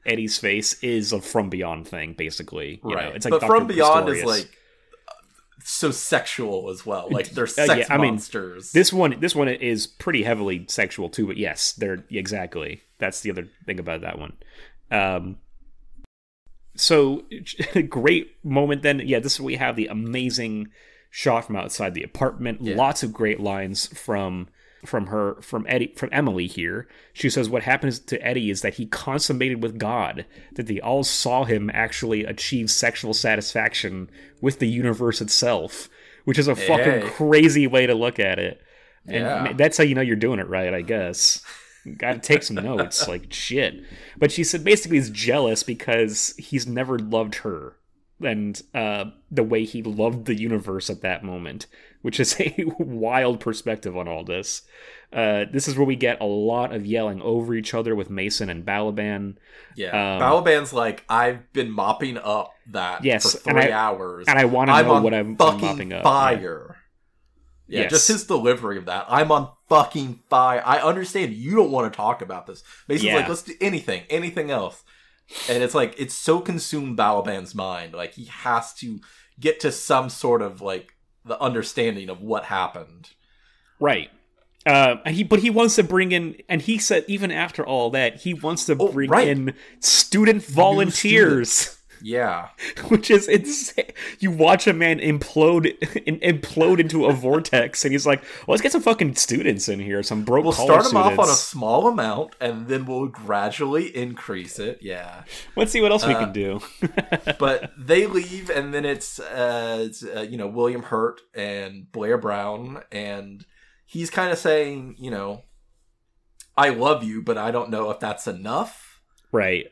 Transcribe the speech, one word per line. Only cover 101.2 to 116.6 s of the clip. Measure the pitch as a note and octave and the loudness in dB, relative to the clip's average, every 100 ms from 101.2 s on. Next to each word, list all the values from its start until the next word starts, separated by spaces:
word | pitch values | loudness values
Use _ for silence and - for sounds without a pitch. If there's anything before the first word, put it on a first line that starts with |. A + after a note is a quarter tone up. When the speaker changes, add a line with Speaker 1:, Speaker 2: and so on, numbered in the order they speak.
| F#3 | 4
Speaker 1:
students." | C#3 | 4
Speaker 2:
small | - C3+ A2 B2 G#3+ | 0 -6 2 4 4
amount, | A3+ A2+ G#2 D#3 - | 2 -2 -4 -6 -6
and | B2 A2+ A#2 | -6 -6 -4
then | C3 C3 | -6 -4
we'll | B2+ C3+ | -4 -4
gradually | C3 G#2 G2+ G#2 - C#3+ D3 F3+ | -8 -4 -2 -2 -4 -2 -2 -2
increase | B2+ B2 A#2+ - G2 F2 - | -6 -8 -10 -10 -10 -10 -8
it. | G#2+ B2 | -8 -8
Yeah. | G2 F2+ F2 F2 - - - - | -10 -10 -12 -18 -18 -18 -10 -2
Speaker 1:
Let's | G#3+ | 0
see | A#3 | 2
what | G#3 | 4
else | G#3 A3 | 4 2
we | |
Speaker 2:
Uh, | A2+ | 0
Speaker 1:
can | A3+ | 0
do. | G2 G2 G2 - - F3+ - | -2 -4 -4 -10 -6 -4 -4
<laughs> | - E3 - D3 | -4 -4 -4 0
Speaker 2:
but | C#3 C3+ - - | 0 0 -4 -14
they | B2+ F3 G#3 | 2 4 4
leave, | F#3 F3 F#3+ F#3+ | 0 -4 -10 -4
and | D3 C#3+ | -4 -2
then | C#3+ C#3+ | -4 -4
it's, | C#3+ - - | -4 -6 -12
uh, | D#2 B2+ B2 A#2+ A#2 A2+ A2+ | -10 -2 0 0 -4 -4 -6
it's, | A2+ | -8
uh, | A2 G#2 G#2+ | -12 -10 -8
you | A#2+ | -8
know, | G2+ | -8
William | A2+ A#2+ B2 | 0 0 0
Hurt | - A2 A#2 - _ | -4 0 0 -4 _
and | A2+ G2+ G2+ G2 G2 F#2+ | -10 -8 -6 -10 -14 -16
Blair | A#2 G#2 A#2+ | -8 0 0
Brown, | G#2+ G2+ G2+ G#2+ B2 C#3+ - | 0 -4 -4 -8 -10 -16 -12
and | G#2 G#2 G2+ G2+ G2 - _ _ _ | -10 -10 -10 -14 -20 -20 _ _ _
he's | _ E3 E3+ | _ -10 -6
kinda | - F#3 E3+ | -2 -2 0
saying, | E3 D#3 C#3+ C#3+ C3 A#2 | 2 2 2 -6 -14 -14
you | B2+ | -10
know, | G#2+ G2 G#2 _ _ _ _ _ _ _ _ _ _ - | -8 -8 -10 _ _ _ _ _ _ _ _ _ _ -8
"I | - | 2